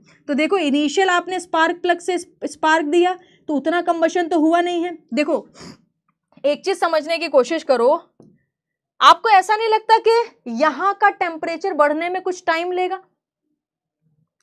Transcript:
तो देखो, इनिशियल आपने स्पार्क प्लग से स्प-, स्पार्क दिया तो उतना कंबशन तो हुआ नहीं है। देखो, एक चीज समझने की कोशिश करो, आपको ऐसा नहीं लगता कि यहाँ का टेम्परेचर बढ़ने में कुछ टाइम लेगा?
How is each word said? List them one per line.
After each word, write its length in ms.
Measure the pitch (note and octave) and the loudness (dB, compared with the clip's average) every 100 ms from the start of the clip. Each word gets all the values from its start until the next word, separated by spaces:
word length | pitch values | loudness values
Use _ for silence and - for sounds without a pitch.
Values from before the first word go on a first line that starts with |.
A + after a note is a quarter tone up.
| _ _ - | _ _ -4
तो 60 | |
देखो, 240 | C#4 D#4 G4 | -2 0 0
इनिशियल 520 | D4 D4 D4 F#4 F#4+ | 0 0 0 0 2
आपने 280 | F4 F4 F4+ | 0 -2 -8
स्पार्क 400 | F4+ E4 E4 F4 | -4 0 0 0
प्लग 160 | F4 F4 | -2 -2
से 200 | - F4 | -2 -6
स्प-, 280 | - _ - | -6 _ -12
स्पार्क 400 | - D#4 D#4+ D4 | -4 0 0 2
दिया 300 | E4+ F4+ F4+ _ _ - | 2 0 -2 _ _ -6
तो 60 | |
उतना 280 | C#4 D#4 F4 | -4 -2 -2
कंबशन 460 | F4 E4 E4 F4+ E4 | -2 0 0 0 -2
तो 120 | E4+ | 0
हुआ 200 | D#4 E4+ | 2 2
नहीं 220 | F4 F4 | 0 -4
है। 120 | F4 D#4+ _ | -6 -10 _
देखो, 320 | A#3+ D4+ B3 - - - - _ _ _ _ _ _ | -4 -2 -4 -6 -20 -20 -20 _ _ _ _ _ _
एक 200 | C#4 D4 | -4 -4
चीज 160 | F#4 F4+ | -4 -2
समझने 380 | F4 D#4 D4+ E4 | -2 -2 -2 -4
की 100 | E4 | 0
कोशिश 340 | D4 B3 E4 | 2 2 -2
करो, 280 | D#4 B3 A#3+ E4 - _ - _ _ _ _ _ _ - | 0 2 2 0 -4 _ -20 _ _ _ _ _ _ 2
आपको 280 | C4+ F4 A4+ | 4 4 4
ऐसा 280 | F#4+ F#4 G#4+ | 4 4 0
नहीं 120 | A4+ | 2
लगता 300 | G#4+ G#4+ A4 | 0 2 2
कि 520 | A4+ A4+ A4 - A#3+ | 4 2 0 -10 -10
यहाँ 400 | A3+ D#4 C4+ F#4+ | -2 -2 0 -4
का 160 | G4 G#4 | 2 0
टेम्परेचर 640 | G4+ F4+ D#4+ E4+ E4 G4 | 0 -6 -6 -8 -6 -4
बढ़ने 340 | D4 D4 D#4 F4 | 0 0 0 -4
में 120 | F#4 | -4
कुछ 200 | F#4 F4+ - | -6 -4 -4
टाइम 260 | E4 F4+ | -2 -4
लेगा? 280 | F4+ F#4 F#4 - _ _ _ _ _ _ _ _ _ _ _ _ _ | -4 -4 -6 -12 _ _ _ _ _ _ _ _ _ _ _ _ _